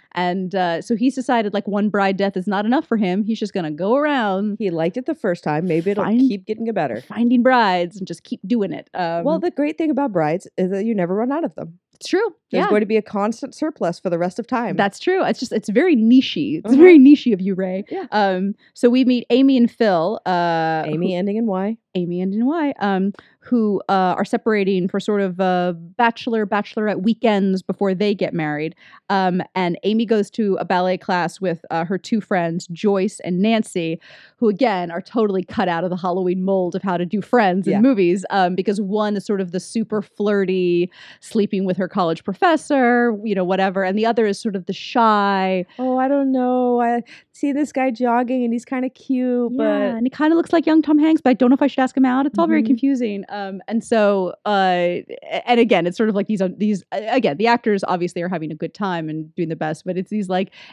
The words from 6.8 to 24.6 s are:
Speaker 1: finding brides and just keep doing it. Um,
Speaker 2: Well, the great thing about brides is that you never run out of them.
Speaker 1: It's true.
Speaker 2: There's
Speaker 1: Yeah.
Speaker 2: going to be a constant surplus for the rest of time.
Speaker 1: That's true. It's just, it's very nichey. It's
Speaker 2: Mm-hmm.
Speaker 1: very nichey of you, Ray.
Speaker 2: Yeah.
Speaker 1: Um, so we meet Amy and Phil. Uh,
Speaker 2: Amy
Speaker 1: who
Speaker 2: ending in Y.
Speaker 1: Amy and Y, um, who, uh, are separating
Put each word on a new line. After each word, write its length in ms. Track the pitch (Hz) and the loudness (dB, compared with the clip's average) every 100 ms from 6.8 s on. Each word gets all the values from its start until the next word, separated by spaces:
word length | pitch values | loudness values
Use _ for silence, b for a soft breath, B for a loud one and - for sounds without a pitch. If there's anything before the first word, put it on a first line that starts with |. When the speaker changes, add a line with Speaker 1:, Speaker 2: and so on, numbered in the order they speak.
| 139 113 | -4 -6
Speaker 1:
finding 400 | - 220 240 247 | -8 -2 2 4
brides 560 | 247 247 208 180 175 202 | 4 4 4 2 -2 -6
and 100 | 180 | -12
just 160 | 170 | -12
keep 180 | - - 190 | -12 -10 -2
doing 240 | 240 190 | -2 -2
it. 180 | 147 - | -6 -10
Um, 300 | - 170 170 | -6 -4 -2
Speaker 2:
Well, 160 | 240 320 | -2 0
the 120 | 349 | -2
great 260 | - 294 - | -2 -2 -2
thing 120 | 311 | -2
about 220 | 269 285 | -2 -2
brides 340 | 180 151 170 - - | 0 0 -2 -6 -4
is 140 | 185 | -2
that 160 | 196 226 | -2 -2
you 80 | |
never 220 | 208 170 196 | 0 0 0
run 160 | 247 | -2
out 120 | 294 | -2
of 120 | 277 - | -4 -8
them. 240 | 165 175 _ _ | -14 -16 _ _
Speaker 1:
It's 120 | - | -4
true. 240 | 359 440 - _ | -2 -2 -6 _
Speaker 2:
There's 140 | - | -2
Speaker 1:
Yeah. 60 | 403 | 2
Speaker 2:
going 100 | 214 | 2
to 60 | 214 | 2
be 100 | 220 | 0
a 40 | |
constant 520 | - 208 214 214 247 | -2 -4 -4 -4 -10
surplus 460 | - 311 - 175 175 | -6 -6 -4 -4 -4
for 100 | 185 | -4
the 80 | 170 | -2
rest 220 | 180 - | -2 -4
of 80 | 214 | -6
time. 280 | 240 226 160 | -4 -2 0
Speaker 1:
That's 220 | 196 - | 0 -2
true. 240 | - 370 | -2 0
It's 160 | 262 - | 0 -2
just, 120 | 240 | -4
it's 160 | 208 - | -4 0
very 260 | 214 359 247 | 2 4 4
nichey. 600 | 226 262 - - 113 156 | 6 6 4 -2 -4 -4
It's 140 | 214 | 2
Speaker 2:
Mm-hmm. 60 | 269 | 8
Speaker 1:
very 160 | 359 311 | 10 12
nichey 320 | 269 294 240 | 10 8 4
of 80 | 185 | 0
you, 140 | 190 | 0
Ray. 320 | 185 190 190 - | -2 -2 -4 -6
Speaker 2:
Yeah. 180 | 370 320 | -8 -4
Speaker 1:
Um, 440 | 208 196 185 196 - b | 0 2 0 -2 -6 b
so 160 | - 247 | 0 2
we 160 | 254 247 | 4 4
meet 200 | 247 - | 2 2
Amy 260 | 240 269 262 | 4 6 6
and 140 | 233 | 4
Phil. 500 | - 214 170 175 226 - | 2 2 2 0 -2 -2
Uh, 580 | 175 170 165 160 156 151 | 0 0 0 0 -2 -2
Speaker 2:
Amy 240 | 156 185 | -2 -2
Speaker 1:
who 40 | 180 | -2
Speaker 2:
ending 200 | 202 214 | -2 -2
in 80 | 226 | -2
Y. 320 | 185 202 226 _ | -2 -4 -6 _
Speaker 1:
Amy 280 | 185 175 175 | -6 -4 -4
and 240 | 190 208 254 | -4 -2 -2
Y, 260 | 330 285 - | 0 -2 -2
um, 320 | 202 190 196 - B B | -2 0 -2 -6 B B
who, 400 | - 240 214 190 - | -4 0 0 -2 0
uh, 260 | 190 185 - | 0 0 0
are 60 | 202 | -2
separating 600 | 233 226 208 | -2 0 0